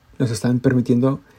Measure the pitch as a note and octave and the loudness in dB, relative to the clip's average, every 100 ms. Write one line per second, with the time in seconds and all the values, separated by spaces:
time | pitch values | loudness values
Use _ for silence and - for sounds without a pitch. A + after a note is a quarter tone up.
0 | _ - A#2+ A2+ B2 B2 C3+ B2+ A#2 A#2+ | _ -6 -4 -2 -2 0 2 0 2 2
1 | C3+ C#3 - | 0 -2 -10